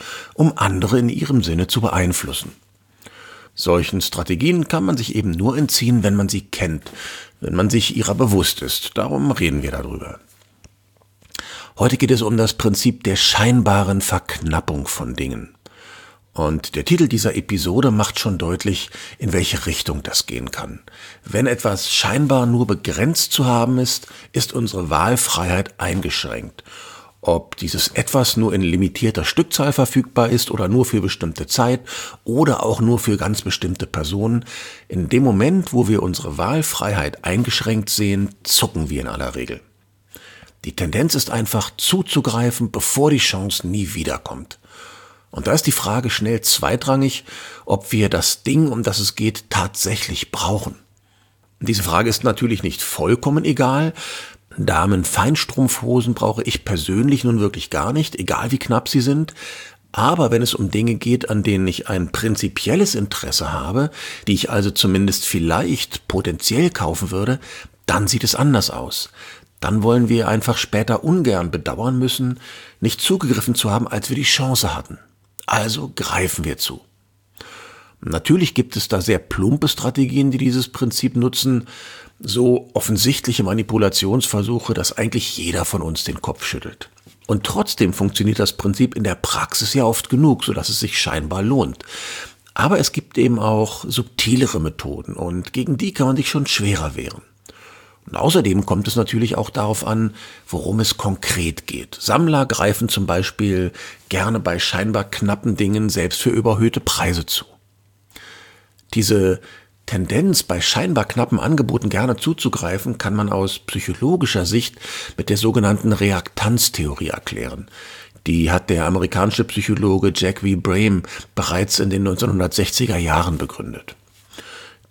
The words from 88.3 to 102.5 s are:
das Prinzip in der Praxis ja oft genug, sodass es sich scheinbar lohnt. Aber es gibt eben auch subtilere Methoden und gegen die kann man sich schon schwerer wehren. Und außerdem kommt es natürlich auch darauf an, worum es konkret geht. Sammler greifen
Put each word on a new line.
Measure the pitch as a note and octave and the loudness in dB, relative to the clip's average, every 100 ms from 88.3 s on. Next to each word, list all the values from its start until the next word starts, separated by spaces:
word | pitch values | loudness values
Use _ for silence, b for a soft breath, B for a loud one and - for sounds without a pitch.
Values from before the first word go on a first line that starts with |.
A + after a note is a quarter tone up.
| - | 2
das | G2+ | 0
Prinzip | - G2+ G2 B2+ | 0 -2 2 0
in | - | 0
der | G2+ | -4
Praxis | F2 - - F#2 - A2 | -2 -4 -4 -4 -4 -2
ja | C3+ | 2
oft | A#2 A#2 - | 2 2 0
genug, | B2+ D3+ B2+ | 4 4 4
sodass | - - - | 0 -4 -2
es | - | -4
sich | G#2+ - | -2 -2
scheinbar | - D#2+ D2+ F#2 | -2 -2 -4 -2
lohnt. | G#2 C3+ D2+ - B B B B B B B | 0 2 0 -4 B B B B B B B
Aber | - C#3+ F3+ | -2 2 2
es | C#3 | 2
gibt | - - - | -2 -4 0
eben | B2 A2+ | 2 2
auch | A2 G#2+ G#2+ - - | 2 2 0 -4 -6
subtilere | A2 A#2+ - A2 B2+ B2+ - | -4 -4 -2 0 2 2 0
Methoden | D#2+ - - - - | -4 -6 -10 -10 -10
und | - F2 F2+ F2 | -8 -6 -6 -6
gegen | B2+ B2 C3+ | -6 -2 -2
die | G3 | -2
kann | - C3 | 0 0
man | C3 | 2
sich | C3+ | 0
schon | D3 C#3 | -2 -2
schwerer | - G2+ F2+ D#2 | 0 0 0 -2
wehren. | C#2 - - - _ - B B B B B - | -6 -10 -12 -20 _ -20 B B B B B -10
Und | - | -2
außerdem | D3 F3 G#2 F#2+ G2 | 2 4 4 2 2
kommt | G2 G2+ | 0 0
es | A#2+ | -2
natürlich | - A2 A#2 - | 0 0 0 -2
auch | G#2+ | -4
darauf | C3+ G#2 A2 - | -4 -2 -2 -2
an, | A2 A2 B B B B | 0 0 B B B B
worum | F2 E2 G#2+ | -6 -2 0
es | G#2+ - | 0 -2
konkret | G#2 F#2 - F#2 E2 D2+ - | -2 -2 -2 -2 -2 -4 -8
geht. | - - - | -10 -10 -8
Sammler | - B2 E3 D3 | 0 2 4 4
greifen | C3 | 2